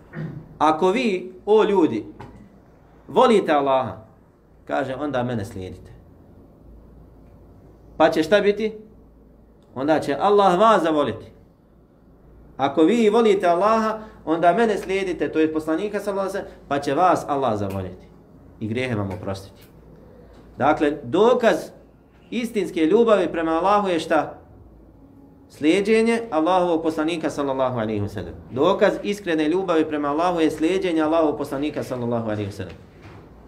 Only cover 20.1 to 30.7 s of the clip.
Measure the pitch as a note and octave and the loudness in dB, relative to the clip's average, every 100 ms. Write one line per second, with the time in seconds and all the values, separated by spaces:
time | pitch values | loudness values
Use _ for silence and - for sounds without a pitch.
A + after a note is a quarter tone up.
20.1 | - - - - - C3 D#3 D3+ D3+ A#2+ | -20 -20 -20 -16 -2 0 2 0 -2 -2
21.1 | D#3+ A3+ B3 A3+ E3 - - - _ _ | 2 4 4 2 0 -4 -18 -20 _ _
22.1 | _ - A3+ A#3 G#3 E3 F3 D#3+ A3 A3+ | _ -10 -8 -4 -4 -2 0 4 4 4
23.1 | G3+ E3 E3 E3 D#3+ F#3 G#3 G3 E3+ - | 4 2 -2 -2 0 2 2 2 -2 0
24.1 | D#3+ - - - - - - - - - | 0 -2 -8 -20 -20 -20 -20 -20 -20 -20
25.1 | - - - - - D3 F#3 G3+ A3 A3+ | -20 -20 -20 -20 -2 2 2 2 2 2
26.1 | A3+ - D#3 D#3+ F#3 F3 E3 D#3+ D#3+ D#3 | 0 -2 -2 2 2 2 0 -2 -2 -2
27.1 | E3+ D#3+ - C#3 C3 B2+ A#2+ A2 G#2 G#2 | -2 -4 -4 -4 -2 -2 -2 -4 -4 -4
28.1 | G#2 E2+ - - A#2 D3 - G3 D#3 G3+ | -8 -12 -14 -8 0 2 4 2 0 -4
29.1 | G3+ E3+ D#3 D3+ F3+ F3+ D#3+ D#3 D3 D3 | -6 -2 -2 0 0 0 0 0 -2 -2
30.1 | D3 F3+ E3+ D#3 - D#3+ | 0 0 2 0 0 -2